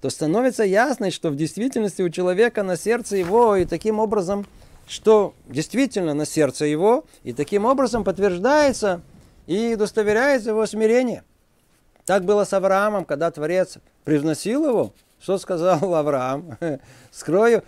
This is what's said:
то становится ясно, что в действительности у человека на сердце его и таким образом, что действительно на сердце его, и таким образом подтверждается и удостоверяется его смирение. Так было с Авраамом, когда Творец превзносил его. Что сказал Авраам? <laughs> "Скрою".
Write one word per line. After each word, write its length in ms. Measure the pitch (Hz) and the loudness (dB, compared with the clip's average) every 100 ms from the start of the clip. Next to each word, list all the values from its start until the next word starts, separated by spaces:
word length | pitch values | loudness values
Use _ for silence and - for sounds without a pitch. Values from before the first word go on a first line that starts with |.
то 80 | 135 | -8
становится 540 | - 151 196 254 - | -4 0 0 0 0
ясно, 460 | 208 196 269 262 196 | 2 2 2 0 -4
что 180 | - 170 | -4 -4
в 60 | 143 | -2
действительности 680 | 156 - 254 254 208 - | -4 -4 -4 -2 -4 -4
у 80 | 175 | -4
человека 540 | 170 180 180 233 226 | -2 0 2 0 0
на 120 | 196 170 | -4 -2
сердце 420 | 208 233 - 196 | -2 -2 -2 -4
его 380 | 170 220 233 196 | 0 4 4 4
и 100 | 175 | 0
таким 340 | 170 220 214 | -2 -2 0
образом, 460 | 220 214 175 202 202 - - - - | 0 0 -2 -4 -6 -16 -20 -20 -18
что 460 | - 208 214 185 - - | -2 4 4 4 -4 -8
действительно 640 | 131 156 214 269 202 170 | -6 -4 -2 -2 -2 -2
на 120 | 147 151 | -2 -2
сердце 400 | 160 143 - 151 | 0 0 0 -2
его, 400 | 151 196 262 - - | 2 2 2 -2 -14
и 80 | - | -10
таким 340 | 120 143 208 220 | -6 -2 0 0
образом 380 | 269 254 233 | 0 0 -2
подтверждается 1000 | 190 175 196 175 226 302 285 233 208 175 - - - _ - | -2 0 0 0 2 4 2 0 -2 -4 -8 -20 -20 _ -6
и 280 | 190 233 226 | -4 -2 -2
удостоверяется 760 | 208 - 208 214 277 269 220 | -2 0 0 2 2 0 0
его 160 | 214 214 | -2 -2
смирение. 580 | 214 220 240 247 185 - _ _ _ _ _ _ _ - | 0 2 2 2 -4 -12 _ _ _ _ _ _ _ 0
Так 200 | 196 180 | 0 2
было 180 | 208 | 2
с 100 | 196 | 2
Авраамом, 520 | 196 190 190 214 208 170 | 0 2 2 2 -2 -4
когда 240 | 143 165 | -2 -2
Творец 460 | 156 151 180 185 - _ _ | -2 -2 0 -2 -6 _ _
превзносил 640 | - 151 156 151 196 262 311 | -2 0 0 -2 -2 -2 0
его. 260 | 214 110 - _ _ | 0 -2 -6 _ _
Что 180 | - 190 | -4 -4
сказал 560 | - 180 175 165 190 | -4 -2 2 2 2
Авраам? 640 | 160 147 139 127 139 170 127 | 0 0 0 -2 -6 -10 -8
<laughs> 180 | 170 139 - - - | -6 -6 -12 -20 -20
"Скрою". 520 | - - 180 233 220 | -12 -2 2 4 2